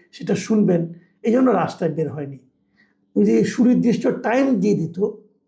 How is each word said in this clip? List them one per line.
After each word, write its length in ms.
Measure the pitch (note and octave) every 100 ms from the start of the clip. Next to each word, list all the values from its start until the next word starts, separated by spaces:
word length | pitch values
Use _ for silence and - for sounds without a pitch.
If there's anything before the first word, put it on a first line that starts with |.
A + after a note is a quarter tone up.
| _
সেটা 220 | - E3
শুনবেন, 600 | G3 - G#3+ F3+ E3+ E3 - _ _
এই 100 | A#3
জন্য 180 | B3 B3+
রাস্তায় 400 | G3 D#3 - E3+
বের 180 | D3+ D3
হয়নি। 300 | C#3+ C#3 C#3 _ _ _ _ _ _ _ G#3
ওই 80 |
যে 200 | G#3 A3+
সুনির্দিষ্ট 640 | G#3 - B3 A3+ A#3+ F#3+ C4
টাইম 520 | - G#3+ B3 C4+ A3+
দিয়ে 140 | G#3
দিত 260 | E3+ D#3+ F#3 G#3+ - _ _